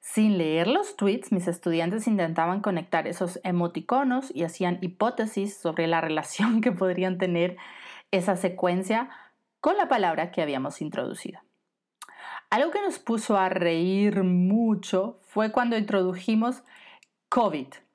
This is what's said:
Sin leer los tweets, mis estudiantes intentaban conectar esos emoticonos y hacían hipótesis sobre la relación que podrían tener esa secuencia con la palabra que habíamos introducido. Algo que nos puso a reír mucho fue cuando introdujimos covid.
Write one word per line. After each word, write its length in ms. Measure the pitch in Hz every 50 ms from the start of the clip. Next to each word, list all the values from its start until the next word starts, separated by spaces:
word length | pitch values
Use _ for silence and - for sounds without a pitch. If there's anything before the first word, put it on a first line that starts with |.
| -
Sin 320 | - - - 214 214 208
leer 300 | 180 165 156 156 160 170
los 300 | 190 269 381 415 403 -
tweets, 340 | - 208 202 196 247 - -
mis 160 | - 185 175
estudiantes 600 | 185 175 180 - 180 165 165 165 170 185 220 220 -
intentaban 520 | 214 196 175 165 165 165 160 170 185 196
conectar 460 | 202 214 185 175 180 - - 165 160
esos 320 | - 175 - 190 175 175 - -
emoticonos 880 | 190 180 175 175 170 170 160 156 _ - 262 285 262 247 254 214 - -
y 80 | - 170
hacían 360 | 160 - - - 269 277 -
hipótesis 760 | - 180 180 _ 208 233 247 - 220 220 - - 196 202 196
sobre 300 | - - 170 160 - 165
la 140 | 165 165 165
relación 600 | 160 165 156 156 156 - - - 202 226 233 226
que 120 | 214 254 196
podrían 460 | 175 190 185 180 180 185 185 185 180
tener 380 | 190 180 175 170 170 180 180 - - - - - - - - - - _
esa 240 | - 190 175 196 196
secuencia 760 | 175 180 185 175 - - 180 175 185 190 190 220 220 247 262 - - - - _ _ _ _ _ _
con 160 | - 294 370
la 120 | 415 392 -
palabra 440 | - 233 196 175 165 156 160 175 -
que 100 | - 165
habíamos 400 | 147 143 131 131 143 139 - 156
introducido. 580 | 151 - - 127 131 - - - - - - _ _ _ _ _ _ _ _ _ _ _ _ - - - - - - - - - _
Algo 220 | - 220 277 339 330
que 100 | 403 403
nos 160 | 392 - -
puso 400 | - - 226 226 214 - 220 196
a 100 | 190 185
reír 760 | 190 185 175 170 165 165 170 185 190 196 202 208 202 196 190
mucho 960 | 185 180 180 180 185 196 226 233 226 214 196 - - - 185 190 233 233 - _
fue 300 | - - 214 214 220 214
cuando 260 | - 247 233 233 220
introdujimos 840 | 208 208 208 196 185 185 185 180 - - 220 220 220 240 254 - - - - - - - - - _ _ _ _ _ _
covid. 400 | - 262 233 202 156 151 131 131 - - _ _ _